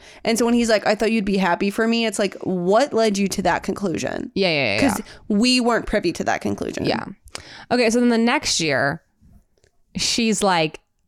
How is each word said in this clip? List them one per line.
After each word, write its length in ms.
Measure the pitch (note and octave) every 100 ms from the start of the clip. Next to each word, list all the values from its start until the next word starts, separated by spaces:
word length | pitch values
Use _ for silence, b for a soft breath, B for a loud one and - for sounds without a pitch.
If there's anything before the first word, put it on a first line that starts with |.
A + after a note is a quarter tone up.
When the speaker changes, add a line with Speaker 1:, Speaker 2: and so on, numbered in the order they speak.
| B B
Speaker 1:
And 140 | - A#3
so 80 | A#3+
when 100 | A#3+
he's 140 | A3+
like, 160 | G#3+ -
"I 80 | G#3
thought 160 | A3
you'd 140 | A3+ G3+
be 120 | F#3+
happy 320 | F#3 F3 G3+
for 180 | G3+ A3+
me," 180 | A#3 A3+
it's 120 | G#3
like, 160 | G3+ -
what 500 | - F#3 F3 A3 D4
led 260 | A3+ A3 G3+
you 100 | G3
to 140 | G3+
that 180 | F3+ D#3+
conclusion? 680 | - - G3 - - G1+ -
Speaker 2:
Yeah, 160 | - F#3+
yeah, 240 | D3+ A#2+ G#2
yeah, 60 |
Speaker 1:
'Cause 180 | C4 G3+
Speaker 2:
yeah. 380 | - - - G#3
Speaker 1:
we 220 | B3 B3+
weren't 260 | A#3+ A3 -
privy 260 | G#3 F3
to 100 | -
that 180 | - F2
conclusion. 440 | G3 G3 - - -
Speaker 2:
Yeah. 200 | - - - - B B B B
Okay, 180 | B3 A3
so 80 | A#3+
then 100 | A#3+
the 80 | A3+
next 420 | A#3 D4 D4+ -
year, 440 | D#3+ C3 C#3 E3 _ _ - - _ _ _ _ _ -
she's, 460 | - - A3+ G#3
like, 380 | G3+ F3 D#3+ - _ _